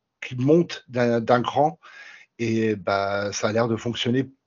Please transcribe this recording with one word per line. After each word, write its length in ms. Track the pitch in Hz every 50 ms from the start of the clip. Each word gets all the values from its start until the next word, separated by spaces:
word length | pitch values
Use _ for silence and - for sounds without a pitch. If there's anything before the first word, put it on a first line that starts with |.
| _ _ _ _
qu'il 200 | - - 131 123
monte 440 | 127 143 160 175 - - - - - -
d'un, 320 | 120 123 120 120 117 117
d'un 200 | 110 127 123 120
cran. 380 | 110 - - 139 147 160 165 - - - - - - - - - - _ _ -
Et, 360 | 120 113 113 113 110 110 107
bah, 580 | 98 87 - 98 98 98 98 101 101 101 101
ça 160 | 98 - - 107
a 40 |
l'air 160 | 107 113 120 113
de 80 | 113
fonctionner 520 | 107 - 123 110 - - 123 123 135 131 131 - _ _